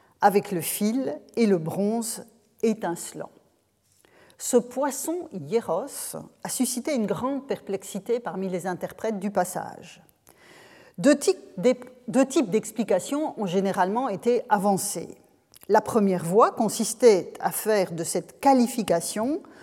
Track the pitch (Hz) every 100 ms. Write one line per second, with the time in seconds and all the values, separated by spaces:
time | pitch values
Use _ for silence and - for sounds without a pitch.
0 | _ _ 202 196 - 175 147 - 208 247
1 | 262 302 - - 226 185 160 156 202 226
2 | 226 - - _ _ _ 226 220 190 170
3 | - 156 - _ _ _ _ _ _ _
4 | _ _ _ - - 247 240 262 294 -
5 | - 349 - 190 139 220 226 170 269 -
6 | - 156 160 _ - - 247 247 311 277
7 | 202 165 254 277 - 190 - 196 - 196
8 | 190 240 208 185 190 180 180 180 175 -
9 | 220 208 202 196 180 - - - 175 -
10 | _ _ _ _ - - - - - -
11 | 233 294 339 370 - - 226 247 - -
12 | - 233 269 339 220 214 - - 208 190
13 | - 294 311 - 202 185 196 185 185 220
14 | 262 190 240 240 - 202 196 196 - 175
15 | - - _ _ _ - - 190 190 240
16 | 196 175 160 196 320 - 220 - 226 -
17 | 247 190 - - 175 - 214 214 180 170
18 | 160 180 175 - 277 269 240 - 202 170
19 | - 214 240 330 - -